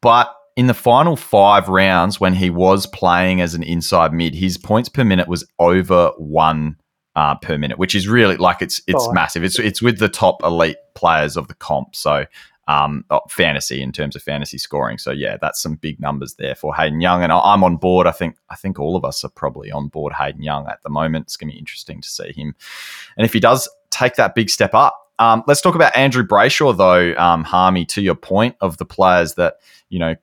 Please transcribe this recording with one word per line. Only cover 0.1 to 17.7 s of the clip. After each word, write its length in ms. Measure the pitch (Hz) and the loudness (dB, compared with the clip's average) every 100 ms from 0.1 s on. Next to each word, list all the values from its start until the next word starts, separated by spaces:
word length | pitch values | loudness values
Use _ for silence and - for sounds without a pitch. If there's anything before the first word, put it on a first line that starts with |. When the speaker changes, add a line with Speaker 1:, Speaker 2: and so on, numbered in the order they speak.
| 120 117 - _ - | 4 2 -4 _ 0
Speaker 1:
in 120 | 123 | 0
the 60 | |
final 420 | 117 - 120 170 151 | 2 4 4 4 0
five 520 | - 127 110 101 95 | 0 4 6 6 4
rounds, 500 | 95 95 90 90 101 | 2 4 2 0 0
when 140 | 92 | 0
he 160 | 92 90 | 2 0
was 380 | 85 92 98 95 | 2 2 2 0
playing 560 | - 92 87 92 92 | -2 0 2 2 0
as 100 | 87 | -2
an 100 | 82 | -4
inside 520 | 82 87 80 90 82 | -6 -6 0 2 2
mid, 200 | 82 85 | 0 -4
his 220 | 80 92 87 | -2 -4 -4
points 320 | - 107 123 | -2 -2 -2
per 160 | - | -2
minute 240 | 117 92 85 | 2 2 0
was 180 | 87 - - | -4 -8 0
over 540 | 87 90 92 90 85 - | 2 4 2 4 2 0
one, 600 | 78 76 80 78 78 78 _ _ _ | -6 0 0 0 -6 -8 _ _ _
uh, 200 | - 73 | -2 -2
per 240 | 69 - 76 | -2 -4 -4
minute, 200 | 71 62 | -4 -4
which 160 | 92 | -2
is 140 | 101 95 | -2 0
really, 300 | 120 107 87 | 4 4 4
like, 240 | 90 85 | 0 0
it's, 180 | 90 - - | -6 -8 -2
it's 200 | 131 117 | -2 0
Speaker 2:
Oh. 60 | |
Speaker 1:
massive. 320 | 92 78 85 | -2 -2 -4
It's, 140 | 92 92 | -4 -2
it's 240 | 107 - | -4 0
with 160 | 117 107 | -2 0
the 100 | 104 | -2
top 340 | - 92 - | 2 0 0
elite 360 | 82 85 82 - _ | -2 0 -2 -2 _
players 420 | - 85 80 76 78 | -2 0 2 0 -6
of 120 | 71 | -12
the 60 | |
comp. 400 | - - 71 - | -16 -6 -6 -6
So, 300 | - 78 73 71 - - _ - | -6 -2 -2 -4 -14 -20 _ -2
um, 360 | 73 71 73 - | -2 0 -6 -4
oh, 100 | 73 - | -4 -4
fantasy, 540 | - 85 71 - 65 | -2 -2 -2 -6 -8
in 100 | 67 | -10
terms 240 | - 73 69 | -8 -8 -8
of 60 | |
fantasy 340 | - 73 73 71 | -10 -8 -8 -12
scoring. 400 | - 71 58 - | -8 -6 -6 -8
So, 140 | - | -10
yeah, 260 | 69 58 50 | -6 -8 -6
that's 240 | 76 - | -8 -6
some 140 | - | -10
big 260 | 78 80 69 | -8 -10 -8
numbers 360 | 73 71 67 - | -8 -8 -12 -12
there 180 | 69 | -10
for 200 | 65 76 | -8 -8
Hayden 280 | 73 78 76 | -2 -2 0
Young. 200 | 87 90 | 0 2
And 100 | 87 | 2
I, 60 | 80 | 2
I'm 260 | 95 101 | 4 4
on 120 | 92 | 2